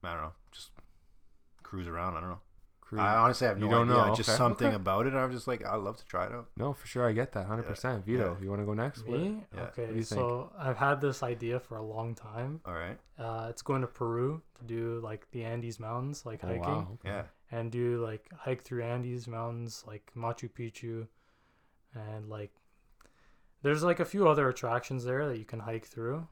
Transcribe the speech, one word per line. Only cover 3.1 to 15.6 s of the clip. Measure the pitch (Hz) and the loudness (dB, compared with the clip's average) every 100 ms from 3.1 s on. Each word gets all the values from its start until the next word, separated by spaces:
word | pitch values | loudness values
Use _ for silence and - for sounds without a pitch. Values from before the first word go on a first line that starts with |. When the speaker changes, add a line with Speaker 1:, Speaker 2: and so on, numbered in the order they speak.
| 113 | 8
Speaker 1:
honestly | 117 123 123 | 8 6 2
have | 101 | 4
Speaker 2:
You | 107 | 6
Speaker 1:
no | |
Speaker 2:
don't | 117 117 | 6 8
Speaker 1:
idea. | 123 107 | 8 8
Speaker 2:
know? | 110 | 6
Speaker 1:
Just | 110 | 4
Speaker 2:
Okay. | 110 | 6
Speaker 1:
something | 120 107 117 | 6 6 4
Speaker 2:
Okay. | 104 | 4
Speaker 1:
about | 95 95 127 | 2 4 4
it. | |
I'm | 135 131 | 2 0
just | 123 117 | 0 -2
like, | 120 | -2
"I'd | 101 107 | 0 0
love | 98 110 | 0 -4
to | - | -4
try | 90 95 | -2 -2
it | |
out." | 120 117 - | -4 -10 -4
Speaker 2:
No, | 127 | -4
for | 135 - | -4 -6
sure. | 127 120 | 2 4
I | |
get | 110 131 | 4 0
that. | 107 95 | -2 -2
Hundred | 110 - | -4 -4
percent. | 101 127 117 95 | -4 -2 -2 0
Speaker 1:
Yeah. | 123 | 2
Speaker 2:
Vito, | 98 87 | 2 0
Speaker 1:
Yeah. | |
Speaker 2:
you | 95 | -4
wanna | 101 104 | -2 0
go | |
next? | 107 127 117 110 | 0 -2 -4 -4
What | 120 | -2
Speaker 3:
Me? | 185 214 202 | -2 -4 -8
Speaker 1:
Yeah. | - | -10
Speaker 3:
Okay. | 87 - | -8 -6
Speaker 2:
What | 113 | -4
do | 113 | -2
you | |
think? | 110 110 | -2 0
Speaker 3:
So | 123 120 135 - | 0 -2 -6 -6
I've | 139 123 | -4 2
had | 139 143 | 2 4
this | 143 135 | 2 0
idea | 123 117 117 123 | -4 -2 -2 -2
for | - 113 | -4 -10
a | |
long | 110 110 117 113 | -6 -4 -4 -6
time. | 110 113 131 156 92 | -10 -8 -6 -8 -6
Speaker 1:
All | |
right. | 85 85 120 - - | -6 -6 -8 -16 -10
Speaker 3:
Uh, | 113 113 113 | -6 -6 -6
it's | 120 | -8
going | - 135 | -2 0
to | 127 | -2
Peru | - 117 117 127 160 - - | -2 -2 0 0 -2 -10 -18
to | |
do, | 120 117 117 117 | -8 -4 -2 -4
like, | 113 107 - | -6 -8 -8
the | 123 113 | -8 -6
Andes | 120 | -4